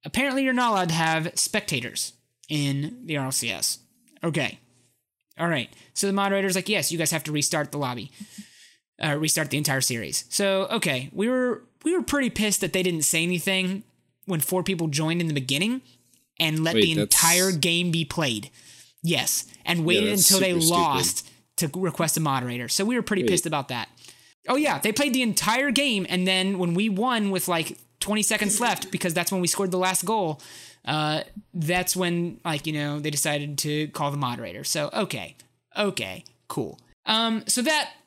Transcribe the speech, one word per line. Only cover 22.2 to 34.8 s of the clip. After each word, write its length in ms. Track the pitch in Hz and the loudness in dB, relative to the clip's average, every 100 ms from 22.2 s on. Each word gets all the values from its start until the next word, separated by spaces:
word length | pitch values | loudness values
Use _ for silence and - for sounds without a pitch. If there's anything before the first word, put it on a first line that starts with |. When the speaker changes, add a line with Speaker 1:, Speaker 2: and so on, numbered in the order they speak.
| 156 135 123 120 120 | 2 0 -2 -6 -4
Speaker 1:
So 180 | - 202 | 0 0
we 100 | 247 | 0
were 60 | |
pretty 220 | - 202 | 0 2
Speaker 2:
Wait. 60 | 120 | 4
Speaker 1:
pissed 140 | 95 165 | 2 2
about 220 | 151 - | -2 -2
that. 200 | 123 110 - - - - _ - | -6 -8 -14 -20 -20 -20 _ -2
Oh, 80 | 262 | 0
yeah, 200 | 302 - | 2 0
they 120 | 208 | 0
played 220 | 214 294 | 2 2
the 80 | 254 | 2
entire 480 | 240 190 - 233 285 | 2 0 2 2 2
game, 340 | 247 285 208 185 | 2 2 0 0
and 180 | 180 185 | 0 2
then 320 | 185 185 190 | 2 0 0
when 140 | 175 170 | 0 2
we 140 | 220 | 0
won 420 | 190 247 240 202 | 2 0 2 0
with, 160 | 190 - | 0 0
like, 300 | 170 160 - - _ | -2 -2 -8 -18 _
twenty 220 | - 214 | -2 0
seconds 360 | 208 214 208 208 | 2 2 2 2
left, 320 | 240 190 - | 2 0 -4
because 220 | 185 180 165 | -4 -2 0
that's 160 | 170 | 0
when 100 | 190 | 0
we 60 | 175 | 0
scored 240 | - 196 | 0 0
the 60 | 185 | 2
last 280 | 185 185 185 | 0 0 0
goal, 340 | 220 175 151 - - - - - | 0 0 -4 -10 -20 -20 -14 -4
uh, 360 | 151 151 151 - - - | -2 0 -2 -6 -14 -12
that's 420 | 175 156 180 180 185 | -4 0 0 0 0
when, 440 | 180 175 170 - 170 | 0 0 -2 -4 -6
like, 200 | 151 160 | -4 -4
you 60 | |
know, 260 | 151 147 147 | -4 -2 -2
they 100 | 151 | -4
decided 460 | 147 156 147 147 139 | -2 0 -2 -4 -4
to 280 | 151 151 151 | -2 -2 -4
call 200 | - 147 | -2 -2
the 60 | 143 | 0
moderator. 460 | 135 120 113 92 | -2 -4 -8 -8
So, 260 | 143 165 | -4 -2